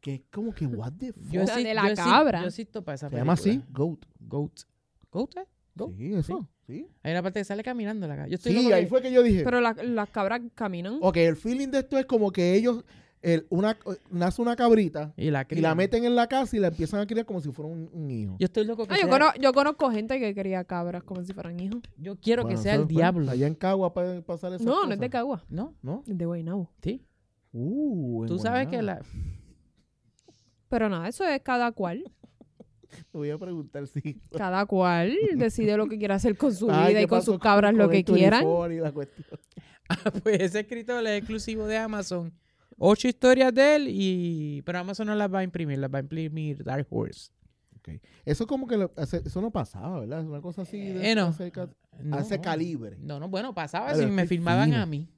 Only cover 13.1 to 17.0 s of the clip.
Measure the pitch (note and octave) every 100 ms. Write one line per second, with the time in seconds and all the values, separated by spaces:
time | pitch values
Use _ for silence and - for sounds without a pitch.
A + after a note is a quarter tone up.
13.1 | _ F3+ E3 - E3+ G#3 A3 - F#3 _
14.1 | F3 F3 F3+ A#3+ A#3 A#3+ A3 F#3 D3+ D3+
15.1 | - D#3 C#3+ C3+ D#3 D#3+ D#3+ F#3+ A#3 A#3+
16.1 | A#3+ A#3 C4 B3+ A3+ F#3 D#3+ D#3+ G3+